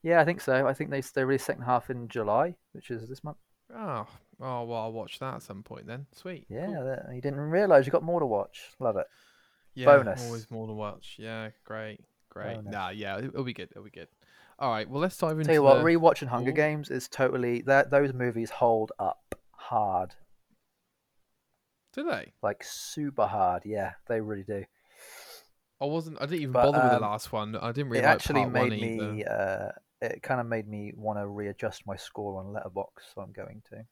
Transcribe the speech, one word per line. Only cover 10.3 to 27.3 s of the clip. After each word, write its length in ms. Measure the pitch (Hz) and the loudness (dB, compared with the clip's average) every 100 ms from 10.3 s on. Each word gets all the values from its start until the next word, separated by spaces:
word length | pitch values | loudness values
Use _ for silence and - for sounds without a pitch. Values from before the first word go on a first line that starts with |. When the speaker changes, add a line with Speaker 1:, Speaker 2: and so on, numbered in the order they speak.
| 117 110 | -8 -10
Speaker 2:
more 180 | 113 110 | -12 -10
to 60 | |
watch. 420 | 107 104 98 - - | -8 -8 -10 -18 -16
Yeah, 300 | 110 113 110 _ _ | -12 -10 -12 _ _
great, 340 | 110 110 104 _ _ _ | -12 -12 -16 _ _ _
great. 260 | - 104 113 | -12 -10 -8
Speaker 1:
Bonus. 160 | 104 | -8
Speaker 2:
Nah, 180 | 104 92 | -6 -6
yeah, 280 | 101 101 98 | -6 -6 -6
it, 80 | 131 | -6
it'll 180 | 143 | -6
be 100 | 127 | -8
good. 160 | - 90 | -8 -14
It'll 120 | - | -16
be 60 | 101 | -20
good. 180 | - 82 _ _ _ _ - | -20 -20 _ _ _ _ -6
All 120 | 135 | -2
right, 160 | 110 110 | -2 -4
well, 120 | 135 | -2
let's 160 | 180 - | -2 -2
dive 140 | 165 | -2
into 140 | 156 156 | 0 4
Speaker 1:
Tell 100 | 156 | 6
you 80 | |
what, 160 | 139 131 | 10 8
Speaker 2:
the 40 | |
Speaker 1:
rewatching 440 | 165 170 165 - 131 | 8 6 6 4 -2
Hunger 240 | 120 120 | -2 0
Speaker 2:
Ooh. 20 | |
Speaker 1:
Games 360 | 139 151 151 143 | 2 2 0 -6
is 200 | 131 - | -8 -6
totally 520 | - 131 131 123 120 | 0 0 2 -2 -2
that. 260 | 135 135 139 | 4 4 6
Those 220 | 139 143 | 4 2
movies 360 | 127 123 117 113 | 0 -2 -2 -6
hold 420 | - 120 113 110 - | 2 4 4 -2 -4
up 360 | 95 - _ - _ | -4 -4 _ -14 _
hard. 600 | - - 113 104 92 92 - - _ _ _ _ _ _ _ _ _ _ _ _ _ _ _ _ | -20 -4 0 2 0 -2 -10 -20 _ _ _ _ _ _ _ _ _ _ _ _ _ _ _ _
Speaker 2:
Do 100 | - | -8
they? 280 | 320 113 - _ | -4 -4 -6 _
Speaker 1:
Like, 220 | 104 104 | -4 -4
super 640 | - - - - 143 135 98 | -10 -12 -10 -6 -4 0 0
hard. 380 | 104 92 90 104 | 2 2 0 -4
Yeah, 280 | 104 95 - - | -4 -4 -8 -6
they 140 | 113 | -4
really 220 | 107 104 | -4 -8
do. 200 | 95 101 92 _ _ _ - - - - _ _ _ _ | -6 -8 -8 _ _ _ -20 -20 -20 -20 _ _ _ _
Speaker 2:
I 40 | 143 | -2
wasn't. 320 | 160 160 151 | -2 -4 -8
I 40 | 139 | -4
didn't 160 | 170 | -2
even 100 | 139 | 2
Speaker 1:
But, 180 | 127 131 | 6 6
Speaker 2:
bother 80 | 127 | 6
with 80 | 127 | 6
the 40 | 123 | 4
Speaker 1:
um, 40 | |
Speaker 2:
last 320 | 107 107 - | 2 -4 -4